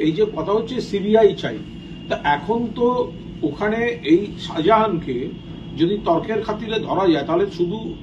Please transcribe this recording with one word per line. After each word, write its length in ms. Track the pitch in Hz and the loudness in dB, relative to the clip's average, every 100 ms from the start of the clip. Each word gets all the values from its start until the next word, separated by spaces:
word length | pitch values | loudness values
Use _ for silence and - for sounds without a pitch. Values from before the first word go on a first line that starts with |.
| 156 | 2
এই 60 | |
যে 120 | 165 214 160 | 2 0 0
কথা 160 | 180 220 | 0 0
হচ্ছে 180 | 226 254 | 0 -6
সিবিআই 540 | - 196 202 220 208 165 | -4 -2 4 6 6 4
চাই, 160 | 123 107 - - - - - | -6 -8 -10 -14 -14 -12 -6
তা 60 | - - 147 | -2 0 0
এখন 240 | - 226 233 - | 0 -2 -2 2
তো 120 | 240 - - - - - | 2 2 -2 -6 -12 -4
ওখানে 380 | 151 147 214 226 240 233 | -4 -2 -2 0 -2 -2
এই 180 | 151 175 208 - - | 4 4 4 -6 -6
শাহজাহানকে 720 | 165 160 220 220 170 - 123 143 - - - - 139 | 0 4 6 4 0 -2 -4 -4 -8 -12 -14 -8 0
যদি 160 | 175 208 185 | 0 2 0
তর্কের 320 | 165 - 233 - | 0 0 -2 -2
খাতিরে 320 | 214 220 220 | -4 -4 -4
ধরা 260 | - 165 190 | -2 2 4
যায়, 120 | 156 135 | 2 2
তাহলে 160 | 175 202 165 | 0 0 0
শুধু 200 | 175 220 226 - | -2 -2 -8 -10